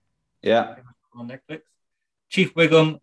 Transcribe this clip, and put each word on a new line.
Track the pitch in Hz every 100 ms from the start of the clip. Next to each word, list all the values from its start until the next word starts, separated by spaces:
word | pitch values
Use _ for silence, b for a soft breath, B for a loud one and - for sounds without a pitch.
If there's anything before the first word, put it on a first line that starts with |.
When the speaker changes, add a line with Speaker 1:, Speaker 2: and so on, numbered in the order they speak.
| _ _ _ _
Speaker 1:
Yeah. | - 113 107 - - _ _ 120
Speaker 2:
On | 120
Netflix. | 131 _ 156 _ _ _ _ _ _ _
Chief | - 185 165
Wiggum | 160 160 156 151